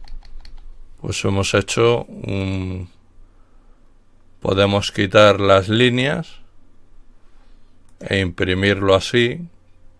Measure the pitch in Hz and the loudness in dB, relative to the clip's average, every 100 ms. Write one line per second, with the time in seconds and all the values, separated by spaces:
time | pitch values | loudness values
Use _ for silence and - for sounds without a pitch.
0 | - - - - - - - - - - | -14 -14 -12 -14 -14 -16 -16 -18 -20 -14
1 | - - 107 98 98 104 101 - 117 120 | -10 -4 -2 0 0 0 0 2 2 2
2 | - - - 98 95 95 92 92 90 - | -4 -10 -6 -4 -4 -4 -6 -8 -12 -18
3 | _ - - _ _ - - - - - | _ -20 -20 _ _ -20 -20 -20 -20 -20
4 | _ - - - - 98 101 101 - - | _ -20 -20 -8 -2 2 2 2 -2 -4
5 | 101 107 104 101 98 98 95 110 123 123 | 2 6 6 6 4 4 4 2 2 2
6 | 135 165 160 - - - - - - - | -2 -4 -8 -16 -20 -20 -20 -20 -20 -20
7 | - - - - - - - - - - | -20 -20 -20 -20 -20 -20 -20 -20 -20 -16
8 | - 98 92 - 92 92 101 98 98 95 | -4 -2 -2 -2 -2 2 2 2 4 2
9 | - 123 120 160 170 - - - - | 2 0 0 -4 -12 -18 -20 -20 -20